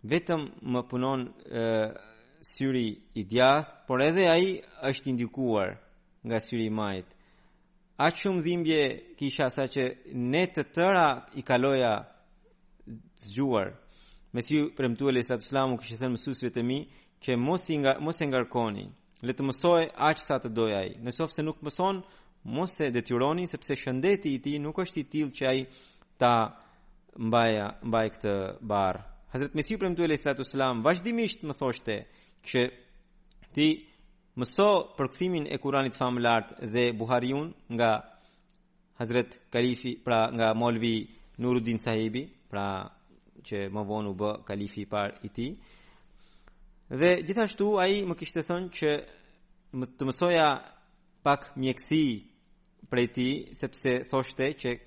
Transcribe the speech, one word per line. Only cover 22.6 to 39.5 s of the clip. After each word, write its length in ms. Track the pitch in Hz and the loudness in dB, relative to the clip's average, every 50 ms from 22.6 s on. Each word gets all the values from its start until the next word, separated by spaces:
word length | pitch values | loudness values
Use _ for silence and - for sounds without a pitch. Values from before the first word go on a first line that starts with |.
| 175 180 - - | -4 -4 -2 -2
e 120 | 156 139 120 | -2 0 0
detyroni, 540 | 123 113 - 127 120 127 139 156 175 180 170 | -2 -2 0 0 2 2 2 2 0 -4 -6
sepse 260 | - 147 - - 147 | -8 -12 -6 -6 -6
shëndeti 600 | 127 - - 127 131 131 185 202 196 202 151 139 | -4 -4 -4 -4 0 2 2 2 2 0 -2 -4
i 60 | 127 - | -2 -4
tij 160 | 143 147 147 | -4 -4 -4
nuk 160 | 143 147 156 - 185 | -4 -6 -4 -4 -6
është 180 | 175 - 165 | -4 -4 -6
i 40 | 139 - - | -8 -4 -2
tillë 200 | 151 151 143 127 - | -2 -2 -2 -2 -2
që 80 | 139 131 | 0 2
ai 140 | 131 135 131 131 - - - - _ _ _ _ _ _ | 2 2 0 -4 -12 -20 -20 -20 _ _ _ _ _ _
ta 120 | 127 123 120 117 113 107 - - - - _ _ _ - - _ _ _ - - | 4 6 6 6 4 0 -4 -12 -20 -20 _ _ _ -20 -20 _ _ _ -12 -6
mbaja, 540 | 117 113 113 120 117 113 110 107 101 101 104 - | -2 2 4 4 4 4 4 2 0 -4 -6 -8
mbaj 240 | - 123 110 113 110 110 - | -6 0 0 2 2 0 -2
këtë 200 | - - 107 101 98 95 95 95 - | -4 -2 -2 0 0 -2 -4 -6 -10
barr. 400 | - 110 104 101 98 92 90 95 101 - - - - - - | -4 0 2 2 2 2 0 -2 -8 -14 -18 -20 -20 -10 -4
Hazret 240 | 127 135 143 - 156 | -4 -4 -2 -2 -4
Mesiu 240 | 143 - 220 208 | -2 -2 -2 -2
Premtuar 240 | 196 185 180 165 170 | -2 -2 0 0 2
alayhi 160 | 165 156 139 | 2 2 0
salatu 240 | - 147 139 135 135 | 0 -2 -2 -2 -4
wasalam 400 | - - 139 135 131 127 113 113 | -6 -2 0 0 0 0 2 2
vazhdimisht 560 | 143 175 180 175 226 233 233 233 202 - - | 2 2 2 0 -2 -2 0 0 -2 -4 -6
më 160 | - 151 139 - | -8 -10 -6 -2
thoshte 400 | 147 131 - - - - 107 101 107 - - _ _ _ _ _ _ | -2 -2 -2 -4 -4 -6 -6 -6 -6 -12 -20 _ _ _ _ _ _
që 180 | - - 131 123 127 - - - _ - - _ _ _ _ _ _ _ - - - - - | -2 0 0 0 0 -2 -10 -20 _ -20 -20 _ _ _ _ _ _ _ -20 -20 -8 -2 2
ti 100 | 147 156 156 156 - - _ _ - - _ _ _ _ _ - | 4 4 2 2 -4 -20 _ _ -20 -20 _ _ _ _ _ -6
mëso 320 | 123 117 - - 196 208 208 180 - - - - | -6 -6 2 4 6 6 6 4 2 0 -4 -4
përkthimin 520 | 139 127 - - 185 185 180 165 147 147 | -4 -4 -2 -2 -2 -2 0 -2 -4 -4
e 80 | 139 135 | -6 -4
Kuranit 400 | - 139 135 139 135 131 110 - | -4 0 0 2 0 0 -2 -2
famëlart 560 | 139 127 123 123 120 120 117 113 107 - - - - 110 | -2 -2 0 2 2 4 4 2 2 -2 -12 -12 -10 -4
dhe 220 | 104 120 123 120 120 | 0 2 2 2 2
Buhariun 560 | 107 113 113 127 123 120 123 135 143 151 170 - - - - 120 | -2 -2 0 0 0 2 0 -2 -2 -4 -6 -10 -16 -14 -10 -2
nga 180 | 113 120 113 110 - - - - - _ _ _ _ _ _ _ _ _ _ _ _ _ _ _ _ | 2 4 4 4 2 -2 -8 -20 -20 _ _ _ _ _ _ _ _ _ _ _ _ _ _ _ _
Hazret 380 | 123 113 117 123 120 - - - _ | -6 0 2 0 0 0 -6 -20 _
Kalifi, 480 | _ | _